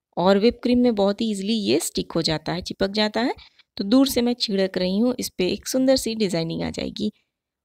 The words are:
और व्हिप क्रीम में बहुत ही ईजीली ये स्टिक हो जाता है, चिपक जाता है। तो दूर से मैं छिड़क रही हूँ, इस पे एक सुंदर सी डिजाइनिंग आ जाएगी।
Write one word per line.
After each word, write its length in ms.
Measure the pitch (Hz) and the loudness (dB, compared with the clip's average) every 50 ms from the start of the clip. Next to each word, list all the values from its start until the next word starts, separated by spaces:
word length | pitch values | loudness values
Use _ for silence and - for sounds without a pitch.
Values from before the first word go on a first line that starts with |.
| _ _ _ | _ _ _
और 220 | - 170 190 202 202 | 2 4 4 4 6
व्हिप 200 | 196 240 240 - - | 4 2 2 0 0
क्रीम 160 | 240 247 247 | 2 2 4
में 160 | 247 247 233 | 4 4 2
बहुत 260 | 202 196 196 202 202 | 2 2 2 2 0
ही 100 | 226 226 | -2 -2
ईजीली 240 | 214 196 190 196 233 | -2 -2 -2 -2 -2
ये 240 | 226 202 202 240 330 | -2 0 0 0 0
स्टिक 320 | - - - - 175 - - | 0 -2 -4 -6 -6 -4 -2
हो 100 | 165 160 | -2 0
जाता 300 | 165 160 156 - - 156 | 0 -2 -2 -4 -4 -6
है, 100 | 175 180 | -6 -6
चिपक 280 | - - - 190 196 | -8 -4 -2 -2 -2
जाता 300 | 196 214 214 214 214 220 | 0 0 0 0 0 -2
है। 140 | 233 285 440 - - - _ _ _ _ _ | -2 -2 -4 -6 -12 -20 _ _ _ _ _
तो 80 | - 202 | -8 -2
दूर 240 | 196 214 262 277 269 | 2 4 4 4 4
से 140 | - 254 240 | 2 0 0
मैं 120 | 240 240 | 0 0
छिड़क 440 | 240 - - 196 196 190 190 190 185 | -2 -2 -2 0 0 0 0 0 -2
रही 200 | 185 185 190 202 | -2 0 0 2
हूँ, 160 | 233 247 - - | 0 0 0 -2
इस 100 | 196 - | -6 -6
पे 180 | - - 185 180 | -4 -2 -2 -2
एक 200 | - 208 - - | -2 -4 -4 -4
सुंदर 280 | - 262 262 262 262 | -2 2 4 4 4
सी 180 | 262 - 226 226 | 2 2 -2 -2
डिजाइनिंग 480 | 220 220 185 175 165 165 165 165 165 170 | -2 -2 0 0 -2 -2 -4 -4 -6 -6
आ 80 | 160 | -6
जाएगी। 400 | 156 - 147 - - - 214 214 - _ _ _ _ _ _ _ _ _ | -6 -6 -6 -6 -6 -4 -4 -6 -6 _ _ _ _ _ _ _ _ _